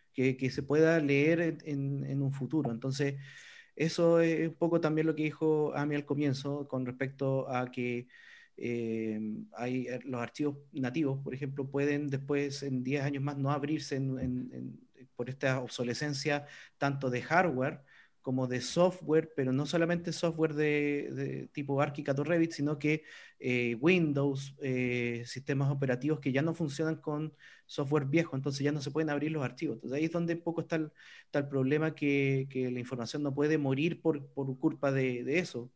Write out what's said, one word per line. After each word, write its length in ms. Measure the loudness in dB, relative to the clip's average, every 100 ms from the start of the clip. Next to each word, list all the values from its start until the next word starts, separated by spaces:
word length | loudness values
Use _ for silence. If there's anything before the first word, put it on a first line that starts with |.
| _
que, 220 | 0 2 2
que 140 | -2
se 120 | -2
pueda 380 | 2 6 6 6
leer 400 | 4 4 6 4
en, 180 | 2 -2
en, 420 | -4 -4 -2 -4 -2
en 160 | -2
un 120 | -2
futuro. 380 | -2 -2 0 0
Entonces, 440 | -2 -4 -2 -2 -2 -10 -18 -20 -20 -14 -2
eso 420 | -2 4 6 6
es 300 | 6 4 0
un 60 | 0
poco 260 | 2 4
también 260 | 2 2 2
lo 80 | 2
que 80 |
dijo 480 | -2 0 2 2 2
Ami 220 | 0 -2 -2
al 100 | -2
comienzo 600 | 0 0 0 -2 -6 -4
con 180 | -4 -4
respecto 640 | -4 -6 -2 0 0 0
a 220 | -2 -4
que, 360 | -4 -4 -4 -8 -18 -20 -20 -20 -8
em, 880 | -4 -4 -2 -2 -2 -4 -4 -8 -10
hay, 340 | -8 -4 -4 -4
eh, 140 | -6
los 180 | -6 -6
archivos 360 | -6 -2 -4 -4 -10
nativos, 500 | -4 -2 0 0 0
por 100 | -4
ejemplo, 320 | -6 -6 -6 -4
pueden 380 | 0 2 0 0
después 520 | -4 0 0 0 -4
en 220 | -4 -2
diez 180 | 0 0
años 220 | 0 0
más 140 | -2 0
no 120 | 2
abrirse 460 | 2 0 -2 -2 -2
en, 240 | -2 -2
en, 300 | -2 -4 -6
en, 540 | -8 -10 -12 -20 -20 -16 -8
por 140 | -8
esta 320 | -2 0 0
obsolescencia 840 | -2 -4 -4 -2 -2 -2 0 -2 -4 -18 -16 -2
tanto 320 | 0 0 0
de 120 | -2
hardware 580 | 2 4 4 2 -2 -4 -14 -20 -20 _
como 240 | -4 0 0
de 160 | -2
software, 680 | -2 4 4 2 2 2 2 -2
pero 160 | 0
no 140 | 0 0
solamente 480 | 2 2 0 -2
software 400 | -2 -2 0 0
de, 560 | 2 2 2 2 0 -4
de 360 | -4 -4 -6 -8
tipo 340 | -8 -2 0
Archicad 380 | 0 0 -2 0
o 40 |
Revit, 280 | 2 2 2
sino 260 | 0 -2 0
que, 260 | 0 0 -2 -20 -20 -8
eh, 360 | -2 0 0 2
Windows, 760 | 4 4 4 2 2 0 -6 -6
eh, 640 | -2 0 0 0 -2 -4 -8
sistemas 460 | -8 -2 0 2
operativos 480 | 2 0 0 0 0
que 120 | 2
ya 120 | 2
no 100 | 2
funcionan 440 | 0 -2 -2 -2 -2
con 360 | -4 -4 -4 -8 -20 -20 -12
software 400 | -4 0 2 4
viejo, 300 | 2 2 -2
entonces 280 | -2 0
ya 80 | 0
no 80 | 0
se 120 | -2
pueden 180 | -2 0
abrir 220 | 0 -2
los 120 | -2
archivos. 340 | -4 -4 -6 -6
Entonces 200 | -4 -2
ahí 80 | -2
es 60 |
donde 240 | 0 -2 -2
un 60 |
poco 200 | -4 -4
está 140 | -2 -2
el, 160 | -4 -10 -20 -20 -4
está 140 | -2
el 80 | 0
problema 480 | 0 2 2 2 0
que, 500 | 2 4 4 2 0
que 220 | -2 -2
la 100 | -4
información 440 | -6 -6 -4 -2
no 100 | -2
puede 240 | 0 2 2
morir 440 | 2 2 0 0
por, 260 | 0 0 -4
por 280 | -6 -4 0
culpa 320 | 0 2 0
de, 320 | 2 2 0
de 160 | 0 0
eso, 320 | 0 -6 -10